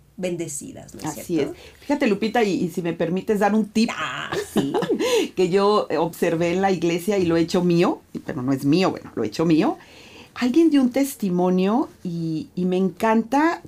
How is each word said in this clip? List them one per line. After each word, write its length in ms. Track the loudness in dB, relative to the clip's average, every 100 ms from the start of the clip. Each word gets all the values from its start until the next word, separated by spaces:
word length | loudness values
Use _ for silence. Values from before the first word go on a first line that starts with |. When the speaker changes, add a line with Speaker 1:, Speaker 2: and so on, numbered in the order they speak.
| _ -8
Speaker 1:
bendecidas, 760 | -6 -4 -8 -10 -14 -16 -18 -12
¿no 60 |
es 40 | -10
Speaker 2:
Así 140 | -10
Speaker 1:
cierto? 300 | -4 -2 -2
Speaker 2:
es. 60 | -6 -18 -12
Fíjate, 260 | -4 0 0
Lupita, 340 | 0 0 0 0
y, 60 | 0
y 60 | -2
si 120 | -4
me 120 | -4
permites 460 | -2 -2 -2 0 0
dar 140 | 2
un 120 | 2 0
tip 240 | 0 0
Speaker 1:
Ah, 380 | -2 -8 -8 -8 -8 -4
sí. 180 | -2 0 -2 -2 -2
Speaker 2:
<laughs> 320 | 0 0 0 0
que 140 | 0
yo, 380 | 2 4 2 0
eh, 80 | -2
observé 560 | -2 -2 -2 0 0
en 80 | 2
la 100 | 0
iglesia 460 | 2 0 0 0 0
y 80 | 2
lo 100 | 2
he 60 |
hecho 200 | 2 2
mío, 400 | 2 4 2 0 -8 -14 -8
pero 160 | -6
no 120 | -2
es 100 | 0
mío, 260 | 2 2 2
bueno, 200 | -2 -8 -6
lo 80 | -6
he 20 |
hecho 160 | -2 2
mío, 320 | 4 2 -2 -10 -20 -20 -20 -16 -4
alguien 340 | 0 4 4
dio 120 | 4
un 100 | 2
testimonio 1000 | 2 -2 -2 -2 2 2 2 2 0 -2 -6
y, 460 | -8 -6 -4 -4 -6 -4
y 100 | -2
me 120 | 0
encanta 840 | 0 0 0 2 2 2 2 0